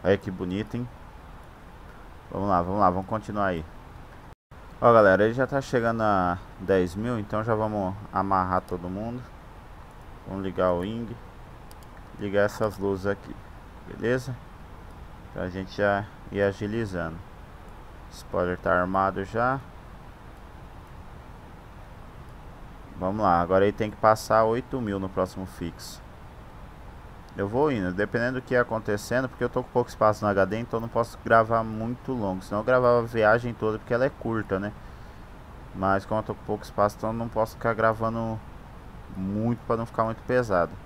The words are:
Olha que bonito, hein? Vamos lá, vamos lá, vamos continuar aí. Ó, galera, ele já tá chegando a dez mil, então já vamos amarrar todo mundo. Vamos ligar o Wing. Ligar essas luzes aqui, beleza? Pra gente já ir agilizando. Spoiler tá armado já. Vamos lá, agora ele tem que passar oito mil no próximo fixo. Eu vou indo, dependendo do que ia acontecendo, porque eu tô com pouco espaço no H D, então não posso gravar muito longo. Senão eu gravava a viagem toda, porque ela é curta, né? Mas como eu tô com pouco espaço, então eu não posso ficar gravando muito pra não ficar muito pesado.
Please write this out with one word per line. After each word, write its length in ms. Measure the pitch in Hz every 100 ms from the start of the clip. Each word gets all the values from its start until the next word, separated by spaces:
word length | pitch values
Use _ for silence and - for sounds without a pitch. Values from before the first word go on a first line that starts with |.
Olha 140 | 92 98
que 140 | -
bonito, 440 | 92 92 95 110 120
hein? 120 | 123 - - - - - - - - - - - - - -
Vamos 160 | 92 101
lá, 120 | 90
vamos 180 | 87 98
lá, 100 | 95
vamos 180 | 90 95
continuar 400 | 110 - 104 98
aí. 180 | 87 82 - - - - - - - _ - - -
Ó, 140 | 117
galera, 300 | 113 104 95
ele 100 | 110
já 140 | 120 127
tá 120 | 139
chegando 420 | 131 127 117 113
a 360 | 110 98 87 90 - -
dez 340 | 92 95 90 92
mil, 220 | 117 120
então 260 | 104 107
já 120 | 110 110
vamos 400 | 110 107 92 98 -
amarrar 480 | 98 98 95 92 92
todo 280 | - 90 90
mundo. 320 | 95 113 123 117 - - - - - - - - - -
Vamos 160 | 95
ligar 280 | 95 90 92
o 80 | 87
Wing. 360 | 92 113 113 120 - - - - - - - - - -
Ligar 240 | 104 101
essas 340 | 104 - 110 92
luzes 280 | 98 98 98
aqui, 300 | 98 - - - - - - -
beleza? 480 | - 110 127 127 123 - - - - - - - - -
Pra 160 | 98 92
gente 260 | 92 92 -
já 300 | 104 101 104 - -
ir 100 | 101
agilizando. 760 | 101 98 104 110 110 90 82 80 - - - - - - - - -
Spoiler 460 | - - 92 90 90
tá 160 | 90
armado 500 | 90 92 95 95 95
já. 360 | 98 110 123 135 - - - - - - - - - - - - - - - - - - - - - - - - - - - - - - - - - -
Vamos 220 | 90 104
lá, 200 | 104 87
agora 240 | 85 95 101
ele 80 |
tem 180 | - 107
que 60 | -
passar 460 | 110 110 - 110 110
oito 360 | 117 123 135
mil 180 | 113 98
no 100 | 95
próximo 360 | 98 92 - 92
fixo. 560 | - 85 - - - - - - - - - - - - - - - - -
Eu 120 | 101
vou 240 | 117 151
indo, 220 | 123 90
dependendo 460 | 90 101 123 120 127
do 40 |
que 120 | 127 123
ia 60 |
acontecendo, 680 | 120 110 107 104 - 120 131
porque 140 | -
eu 60 | 120
tô 120 | -
com 80 | 123
pouco 180 | 123 120
espaço 380 | - 107 104 104
no 60 |
H 140 | 98 95
D, 120 | 110
então 220 | 120 113
não 100 | 117
posso 300 | 117 117 -
gravar 400 | 110 113 110 113
muito 480 | 113 110 113 123 -
longo. 300 | 127 101 92
Senão 200 | - 104
eu 40 | 107
gravava 360 | 127 123 120
a 20 |
viagem 500 | 117 117 107 117 120
toda, 240 | 113 110 107
porque 160 | -
ela 120 | 117 135
é 40 |
curta, 500 | - 113 113 104 95
né? 140 | 104 107 - - - - - - - - - -
Mas 280 | 95 98
como 180 | - 110
eu 20 |
tô 100 | 107
com 100 | 104 -
pouco 180 | 104
espaço, 340 | - - 104 -
então 140 | 110
eu 20 |
não 160 | 113 117
posso 240 | 110 110
ficar 220 | - 117 110
gravando 640 | 113 110 113 113 113 110 - - - - - - - -
muito 440 | 95 101 113 117 -
pra 100 | 113
não 80 | 113
ficar 180 | -
muito 200 | 113 110
pesado. 480 | - 127 117 92 82 87